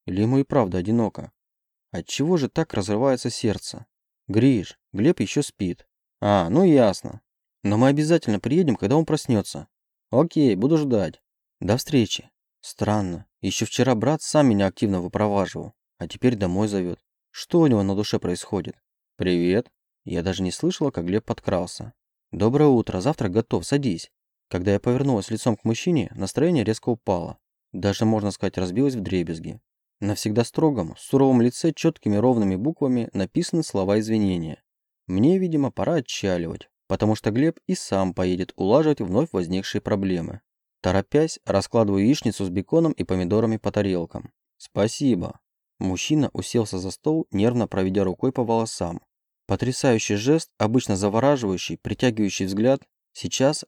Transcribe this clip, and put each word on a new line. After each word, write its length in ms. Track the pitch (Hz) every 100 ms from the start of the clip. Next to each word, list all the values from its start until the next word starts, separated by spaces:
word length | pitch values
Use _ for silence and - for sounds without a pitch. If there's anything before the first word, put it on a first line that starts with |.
| -
Или 160 | 90
ему 160 | 110 135
и 60 |
правда 340 | 139 143 98 92
одиноко? 540 | 90 117 107 - 85 _ _ _ _ _ _
Отчего 460 | 180 - - 147 180
же 100 | 131
так 260 | - 165
разрывается 560 | - 95 104 135 127 123
сердце? 560 | - 110 98 - 117 - _ _ _ -
«Гриш, 500 | 104 131 120 85 - _
Глеб 260 | 98 139 180
еще 220 | 104 147
спит». 460 | 143 - 92 - _ _ _ _
«А, 280 | 104 101 85
ну 140 | 127
ясно. 580 | 190 143 110 90 - - _ _ _ _
Но 140 | 101 107
мы 100 | 131
обязательно 520 | 143 151 165 - 101
приедем, 360 | 117 156 165 104
когда 200 | 101 147
он 100 | 160
проснется». 600 | 156 - 110 - - - _ _ _ _
«Окей, 440 | 120 170 156 135 92
буду 220 | 131 160
ждать». 440 | 143 113 80 - _ _ _ -
«До 180 | 90 117
встречи». 520 | - 139 104 - - _ _ _
Странно. 640 | - - 104 107 95 85 - _
Еще 240 | 98 - 110
вчера 300 | - 131 113
брат 260 | 120 160
сам 260 | - 151 139
меня 200 | 101 98
активно 340 | - 110 92
выпроваживал, 720 | 90 98 104 101 92 90 - - _ -
а 100 | 85
теперь 280 | - 127 110
домой 320 | 95 92 107
зовет. 320 | 101 90 - _ _ _
Что 300 | - - 175
у 60 | 156
него 160 | 110
на 120 | 98 98
душе 240 | 104 113
происходит? 560 | - 90 - 101 - - _ _ _ -
«Привет». 560 | 92 87 87 98 - _ _ _ -
Я 180 | 87
даже 200 | 87 92
не 80 | 92
слышала, 400 | - 165 - 143
как 140 | - 87
Глеб 200 | 101 -
подкрался. 680 | - - 95 90 - 113 - _ _ _
«Доброе 360 | - 107 139 151
утро, 320 | 123 - 92
завтрак 320 | 107 - 104
готов, 340 | 98 - 101 87
садись». 460 | 143 135 82 - _ _ _ _
Когда 240 | 92 95
я 60 | 101
повернулась 500 | 123 123 139 113 -
лицом 260 | 110 123 104
к 80 |
мужчине, 480 | 110 113 - 160 90
настроение 520 | - 95 - 160 165 104
резко 240 | 110 -
упало. 480 | 117 - 90 82 - _ _ _
Даже, 320 | 98 101 98 110
можно 260 | 110 101
сказать, 260 | - 98 -
разбилось 380 | 92 98 139 123
вдребезги. 680 | 90 92 82 80 82 104 _ _ _ _
На 120 | 101
всегда 300 | 104 107 104
строгом, 500 | - - 156 127 82 -
суровом 440 | - 135 135 123
лице 300 | 120 - 165
четкими 440 | - 165 - - 104
ровными 380 | 120 117 98 95
буквами 540 | 131 165 139 123 117
написаны 500 | 101 95 - 175 170
слова 360 | 156 98 95 107
извинения. 640 | 110 110 98 90 80 - _ _ _ _ -
Мне, 300 | 95 135 190
видимо, 340 | 180 156 135
пора 240 | - 95 165
отчаливать, 760 | - - 98 90 82 87 - _ -
потому 280 | 95 107 107
что 160 | 113
Глеб 280 | 110 156 - -
и 100 | 185
сам 380 | - 98 95
поедет 400 | 87 92 90 90 -
улаживать 440 | 95 135 156 143
вновь 280 | 92 101 165
возникшие 500 | 95 85 92 - 104
проблемы. 600 | - 104 98 90 76 92 _ _ _ _
Торопясь, 580 | - 98 - 143 160 - -
раскладываю 580 | 98 - 117 104 98
яичницу 420 | 107 151 117 - 98
с 40 |
беконом 420 | 90 - 160 165
и 120 | -
помидорами 540 | 85 92 90 104 113 110
по 140 | 104
тарелкам. 600 | 104 101 90 85 - - _ _ _
«Спасибо». 840 | - - 107 - 139 98 87 - _ _ _ -
Мужчина 500 | 95 90 - 151 131
уселся 440 | - - 120 107 95
за 140 | 95
стол, 340 | - 151 160 -
нервно 360 | 98 110 120 101
проведя 360 | 95 95 98
рукой 280 | 95 87 131
по 120 | 131
волосам. 580 | 113 113 113 - 87 85 - _ _ _ -
Потрясающий 680 | 98 127 127 139 113 - 104
жест, 340 | 120 160 - -
обычно 400 | 107 123 - 95
завораживающий, 800 | 101 110 135 143 107 92 - 82
притягивающий 680 | 95 104 127 110 101 - 95
взгляд, 360 | 98 120 139 _ _ _
сейчас 520 | - - - 135 156